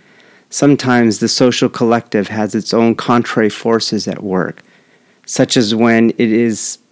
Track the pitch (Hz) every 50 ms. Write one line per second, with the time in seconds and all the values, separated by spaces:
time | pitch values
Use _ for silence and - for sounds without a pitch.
0 | _ _ _ _ _ _ _ _ _ _ - - - 143 143 131 - 127 123 120
1 | 120 117 104 - 117 110 - - 135 123 120 - - 120 - - 127 113 117 117
2 | 113 _ - 110 98 - 107 110 110 104 - 110 98 - - 113 113 117 113 -
3 | - - 123 120 113 - - - 110 104 101 - - 117 117 113 - - - 107
4 | 92 - 92 - - 101 92 92 82 - - - - _ _ _ _ _ _ _
5 | _ _ _ _ _ - - - 135 127 - 135 120 104 117 110 113 117 113 113
6 | 117 113 - - 123 113 110 113 120 117 110 95 - - - - _ _